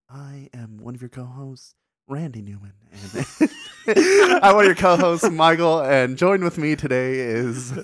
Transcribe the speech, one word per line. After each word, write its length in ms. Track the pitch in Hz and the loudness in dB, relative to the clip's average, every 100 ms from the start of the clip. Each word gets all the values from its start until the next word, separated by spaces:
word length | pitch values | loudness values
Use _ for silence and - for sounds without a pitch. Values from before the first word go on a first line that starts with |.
| _ | _
I 420 | 135 139 139 135 | -20 -20 -20 -20
am 240 | 123 113 107 | -18 -18 -16
one 180 | 113 | -16
of 60 | 123 | -16
your 80 | 123 | -16
co-hosts, 680 | 131 123 127 139 131 - _ _ _ _ | -16 -16 -16 -16 -18 -20 _ _ _ _
Randy 360 | 139 165 117 | -10 -10 -12
Newman, 320 | 104 101 101 _ _ | -16 -18 -20 _ _
and 340 | 98 101 107 - - - - - - - | -20 -14 -10 -10 -2 -4 -4 -18 -10 0
<laughs> 540 | 381 359 392 381 359 | 2 4 4 4 6
I'm 100 | 196 | 6
one 100 | 208 | 6
of 20 | 202 | 4
your 80 | |
co-hosts, 560 | 170 185 175 180 170 220 | 4 2 4 2 0 -2
Michael, 500 | 160 160 165 170 160 | 2 2 4 2 0
and 380 | 135 135 127 131 | 2 2 0 0
joined 260 | 180 196 | 0 2
with 140 | 175 170 | -2 -4
me 180 | 151 151 | -4 -4
today 380 | 151 127 127 131 | -2 -2 -2 -4
is 520 | 123 113 123 123 123 131 | -4 -4 -4 -6 -10 -12